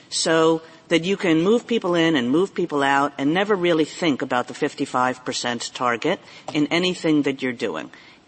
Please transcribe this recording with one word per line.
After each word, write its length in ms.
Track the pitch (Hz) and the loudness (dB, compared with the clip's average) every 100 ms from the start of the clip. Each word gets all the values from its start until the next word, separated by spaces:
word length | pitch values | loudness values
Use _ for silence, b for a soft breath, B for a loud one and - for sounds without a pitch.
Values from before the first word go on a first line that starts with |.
| B | B
so 540 | - 180 160 160 165 B B - | -4 0 4 4 2 B B -2
that 160 | 165 | 0
you 120 | 170 196 | 0 0
can 240 | 190 160 | 2 2
move 240 | 175 233 - | 4 2 0
people 280 | 226 185 | -2 0
in 220 | 175 165 151 | 2 2 2
and 140 | 120 | 2
move 240 | 147 190 | 2 0
people 280 | - 170 147 | -2 -4 0
out 300 | 139 139 143 - | 2 2 0 0
and 160 | 139 | 0
never 200 | 170 202 | 0 0
really 300 | 202 175 160 | 0 2 2
think 380 | 151 - 175 127 | 0 -2 -2 0
about 260 | - 123 120 | 0 -2 -2
the 60 | |
fifty-five 720 | 123 147 - 139 127 127 123 | -4 -6 -4 -4 0 0 -2
percent 460 | - 120 123 120 - | -6 -6 -4 -6 -8
target 460 | - 127 117 151 196 B B B | -2 0 0 -2 -4 B B B
in 140 | 147 147 | -2 0
anything 540 | 165 185 175 165 151 | 0 -2 -2 0 2
that 200 | 139 135 | 0 -2
you're 100 | 131 | -4
doing. 380 | 117 113 78 60 B B B | -4 -6 -6 -10 B B B